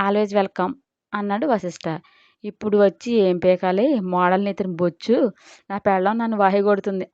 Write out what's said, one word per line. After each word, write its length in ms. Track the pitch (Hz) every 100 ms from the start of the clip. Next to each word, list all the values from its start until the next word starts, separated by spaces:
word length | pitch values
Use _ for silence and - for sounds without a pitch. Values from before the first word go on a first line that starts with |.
always 300 | 196 208 208
welcome," 440 | 202 190 - 185 - _ _ _
అన్నాడు 340 | 208 202 202 302
వశిష్ఠ. 540 | 208 175 - 165 156 _ _ _ _
"ఇప్పుడు 320 | 208 - 208 208
వచ్చి 340 | 196 - 240
ఏం 260 | 233 185 180
పీకాలి? 640 | 185 180 185 185 277 247
మోడల్ 440 | 185 180 180 190
నెత్తిన 220 | 202 196 190
బొచ్చు, 680 | 165 175 - - 269 233 - - - _
నా 80 | 202
పెళ్ళాం 400 | 208 190 190 233
నన్ను 180 | 226 214
వాహిగొడుతుంది," 720 | 190 202 202 196 202 190 -